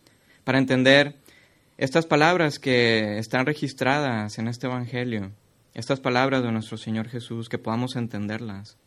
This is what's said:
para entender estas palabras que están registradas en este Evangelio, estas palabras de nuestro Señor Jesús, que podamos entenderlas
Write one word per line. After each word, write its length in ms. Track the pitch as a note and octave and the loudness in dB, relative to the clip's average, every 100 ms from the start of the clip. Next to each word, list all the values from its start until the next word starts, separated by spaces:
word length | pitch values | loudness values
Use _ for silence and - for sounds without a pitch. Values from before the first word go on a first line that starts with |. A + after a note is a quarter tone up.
| _ _ _ _ | _ _ _ _
para 140 | - C3 | 0 0
entender 580 | C3 C3 C3 C#3 C#3+ - _ _ _ _ _ - | 2 4 8 8 6 -2 _ _ _ _ _ -6
estas 260 | C3+ E3 | 0 0
palabras 540 | E3 D3+ D#3 F3+ D#3 - | 2 4 4 4 2 0
que 580 | C#3 B2 A#2 A2+ G#2+ G#2 | 0 4 4 4 0 -4
están 300 | A2+ B2+ C3 | -2 -2 -2
registradas 920 | D3 C#3 - B2+ D3 C#3 A2+ G#2+ A2 | -2 -6 -2 0 0 0 -2 -4 -6
en 80 | A2+ | -6
este 200 | A#2+ C3 | -6 -6
Evangelio, 640 | B2+ A#2+ B2+ B2 A2 F#2+ G#2 _ _ _ | -6 -6 -6 -6 -6 -8 -14 _ _ _
estas 260 | - A2 C3+ | -14 -4 -2
palabras 440 | C3+ B2 C3+ C3+ | 0 2 2 2
de 100 | A#2+ | 0
nuestro 240 | A2+ A2 A2 | -4 -6 -12
Señor 320 | - A2 A2 | -8 -6 -6
Jesús, 400 | B2 A#2 A2+ A2+ | -10 -10 -10 -8
que 80 | B2+ | -8
podamos 400 | A2+ A2+ B2+ B2+ | -4 -4 -4 -6
entenderlas 800 | A#2 G#2 G#2 A2 A#2 G2 G#2 _ | -8 -8 -8 -8 -10 -14 -16 _